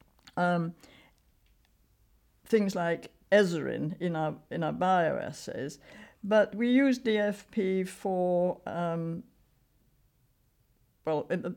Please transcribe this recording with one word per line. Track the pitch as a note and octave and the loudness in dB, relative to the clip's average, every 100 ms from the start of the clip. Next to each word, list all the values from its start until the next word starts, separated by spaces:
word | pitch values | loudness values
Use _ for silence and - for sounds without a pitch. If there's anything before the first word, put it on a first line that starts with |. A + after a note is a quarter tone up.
| _ _ - - | _ _ -10 -2
um, | F3 F3 E3 - - - - _ _ _ _ _ _ _ _ _ _ _ _ _ - | 0 0 -2 -8 -20 -20 -20 _ _ _ _ _ _ _ _ _ _ _ _ _ 0
things | A3 G3 | 2 2
like | F#3 E3+ E3 - _ _ | 0 -2 -2 -6 _ _
ezerin | G#3 F#3 E3 C3+ A#2 D#3 - | 6 6 0 -4 -4 -6 -4
in | F3+ D#3+ | -4 -2
our, | D#3 - - | -4 -6 -8
in | E3 | -4
our | D#3 | -4
bioassays, | D#3+ F#3 F3+ D#3 B2+ - - - G2+ C#3 - - - - _ | 0 2 2 2 -2 -6 -10 -10 -8 -8 -12 -20 -20 -20 _
but | G3+ G#3+ G3 | 2 4 4
we | G3 A#3+ | 0 2
used | B3+ C#4 B3 | 4 4 2
D | A3 G#3+ | 0 0
F | G#3 G3+ - | 0 -2 -6
P | A3 F#3+ F#3+ | -2 0 0
for, | F#3 - G3 F#3 F3+ F3 F3+ F3 - | -2 -6 -4 0 2 2 0 -2 -8
um, | E3+ E3+ E3 E3 E3+ - _ _ _ _ _ _ _ _ _ _ _ _ _ _ _ _ _ D#3+ | -4 -4 -4 -4 -8 -12 _ _ _ _ _ _ _ _ _ _ _ _ _ _ _ _ _ -4
well, | D3+ - | -4 -2
in | F3 | -4
the | F3+ | -4